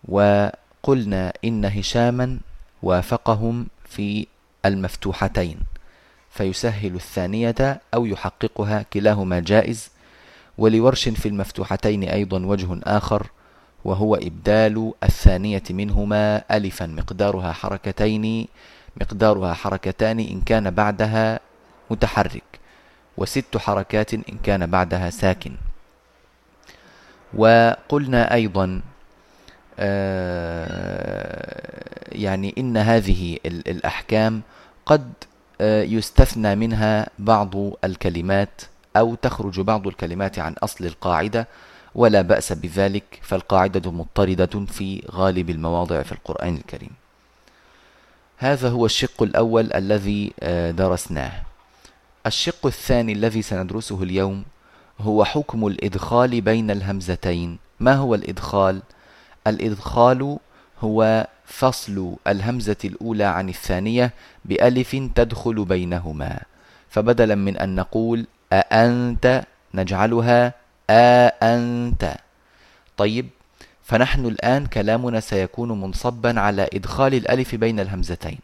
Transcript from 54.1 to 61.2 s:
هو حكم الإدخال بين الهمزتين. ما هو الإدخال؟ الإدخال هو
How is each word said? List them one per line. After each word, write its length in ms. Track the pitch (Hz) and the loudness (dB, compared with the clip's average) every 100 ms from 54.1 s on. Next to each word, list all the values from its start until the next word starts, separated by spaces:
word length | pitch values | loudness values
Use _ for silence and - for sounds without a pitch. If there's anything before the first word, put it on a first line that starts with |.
| 92 98 98 - _ _ _ _ - | 0 -2 -4 -10 _ _ _ _ -6
هو 240 | 107 107 101 | 0 4 4
حكم 420 | 151 147 117 104 | 2 -4 -2 -2
الإدخال 720 | 98 104 92 - 117 123 120 | -2 -4 -4 0 2 4 2
بين 300 | 104 113 107 | 2 0 0
الهمزتين. 840 | 101 98 98 90 87 95 87 85 85 _ _ | -2 -2 -4 -4 -4 -2 -2 -4 -8 _ _
ما 160 | 117 135 | 4 4
هو 200 | 135 107 | 2 0
الإدخال؟ 680 | - 92 87 101 95 95 - _ _ - _ _ - | -2 -8 -2 2 2 2 -8 _ _ -20 _ _ -2
الإدخال 880 | 107 110 101 - 117 120 127 139 147 _ _ _ - | 0 -2 -4 -4 4 6 6 -2 -8 _ _ _ -6
هو 460 | 107 110 110 110 | -2 2 4 2